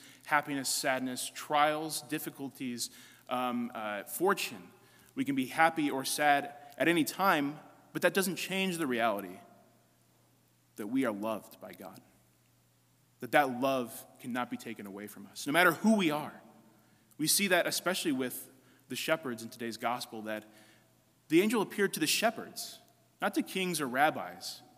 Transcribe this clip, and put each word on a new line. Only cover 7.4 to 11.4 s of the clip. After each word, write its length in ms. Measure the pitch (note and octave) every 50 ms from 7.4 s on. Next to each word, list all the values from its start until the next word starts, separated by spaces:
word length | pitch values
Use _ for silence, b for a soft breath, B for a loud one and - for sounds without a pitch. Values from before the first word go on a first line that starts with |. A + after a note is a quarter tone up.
| C#3+ C#3+ D3 D3+ - - - - - _ -
but 100 | D#3 -
that 120 | F3+ E3
doesn't 220 | G3 F#3 F#3+ E3+
change 420 | - - - F#3 F#3+ F#3+ F#3+ F3 E3
the 80 | E3
reality 520 | C3 B2 A#2 A#2 A#2 G#2 G2+ F#2+ F2+ F#2 - - - - - - _ _ _ _ _ _ _ _ _ _ _ _ _ _ _ _ _ _ _ _ _ _
that 100 | - A2
we 180 | G#2 B2 C3+ C3
are 80 | A#2 G#2+
loved 480 | G2+ G#2 A2+ A2 F#2+